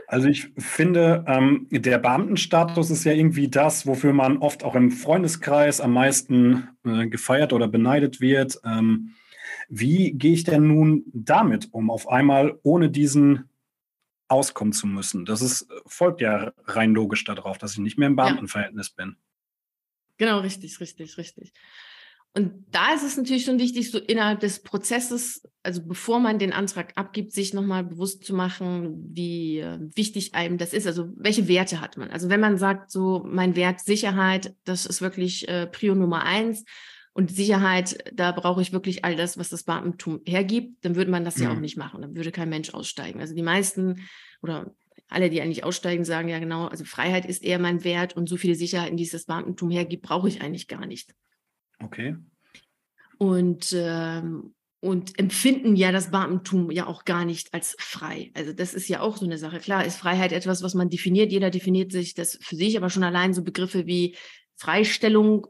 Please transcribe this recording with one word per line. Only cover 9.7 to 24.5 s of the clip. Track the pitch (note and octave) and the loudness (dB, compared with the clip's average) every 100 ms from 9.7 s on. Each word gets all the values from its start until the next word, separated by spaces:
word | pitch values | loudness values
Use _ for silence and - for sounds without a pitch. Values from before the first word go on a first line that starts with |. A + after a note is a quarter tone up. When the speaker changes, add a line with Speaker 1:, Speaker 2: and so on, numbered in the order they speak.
| G#2+ B2+ F3+ F3+ | -2 2 4 2
Speaker 1:
gehe | C#3+ D3 | 2 4
ich | E3 E3 | 4 4
denn | D3+ D3+ | 4 6
nun | D3+ D#3 D#3 - | 6 6 4 0
damit | B2 A2 E3 F#3+ A2 - | -8 2 4 4 2 -4
um, | A2+ A2 | -4 -2
auf | F#2+ - | -2 0
einmal | B2+ C#3+ C#3 D3 - | 4 6 6 4 2
ohne | C#3+ F3 D#3 | 2 4 4
diesen | C3 D3 D3 C#3+ C#3 - _ _ _ _ _ _ _ _ | 4 2 6 6 4 0 _ _ _ _ _ _ _ _
auskommen | C3 C3+ - G#2+ | 2 2 -2 -2
zu | G#2 G#2 | 0 -2
müssen? | G2 F#2+ F#2+ F2+ | -4 -6 -6 -4
Das | G#2+ | -4
ist, | B2+ B2+ - - - | -2 -4 -6 -16 -18
folgt | - F3 E3+ | 0 0 2
ja | A2+ G#2 A2 - - | 0 0 -4 -10 -6
rein | A2+ A2+ | 0 4
logisch | A2 G#2 G#2 - | 4 2 -2 -4
darauf, | G2+ G2 F#2 | -8 -10 -10
dass | G#2 | -10
ich | G#2 | -6
nicht | G#2 C#3+ | -4 0
mehr | C#3 | 2
im | |
Speaker 2:
Ja. | C3 | 4
Speaker 1:
Beamtenverhältnis | C3 C#3 G2+ G#2+ G#2 G#2+ F#2+ | 2 2 -4 -6 -6 -8 -12
bin. | - F#2+ - _ _ _ _ _ _ _ _ _ - | -12 -14 -14 _ _ _ _ _ _ _ _ _ -2
Speaker 2:
Genau, | A3 G#3 | 0 0
richtig, | F#3+ F#3+ D#3 - | -2 -8 -14 -14
richtig, | E3+ - D#3+ - | -16 -16 -18 -16
richtig. | E3+ - - _ - - - - - _ _ | -16 -18 -20 _ -20 -20 -20 -20 -20 _ _
Und | G3+ F#3 - - | -2 -2 -4 -6
da | F3+ A3 | 0 2
ist | D#4 | 2
es | C#4+ C4+ | 0 -4
natürlich | B3+ C4 C4 | -2 -2 0
schon | B3+ | 2
wichtig, | B3 B3 A3+ | 0 -2 -4
so | A3 | -4
innerhalb | - A3+ G#3+ G#3 | -2 0 0 0
des | G#3 | -2